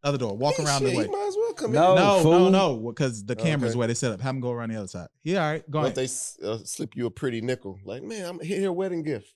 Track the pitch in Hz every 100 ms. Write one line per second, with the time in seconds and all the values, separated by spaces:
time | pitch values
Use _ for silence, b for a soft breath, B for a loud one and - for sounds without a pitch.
0 | 143 143 120 101 139 160 151 139 131 123
1 | 104 392 415 392 466 - - 139 175 185
2 | 196 196 160 175 185 190 185 120 113 113
3 | 139 113 101 117 165 151 120 117 117 113
4 | 127 98 131 131 123 120 113 110 95 90
5 | 85 _ 151 190 151 156 - 151 131 -
6 | 127 - - - 95 113 - - 135 -
7 | 120 - 139 117 117 127 98 92 95 117
8 | 175 220 180 180 165 196 196 175 190 175
9 | 156 123 -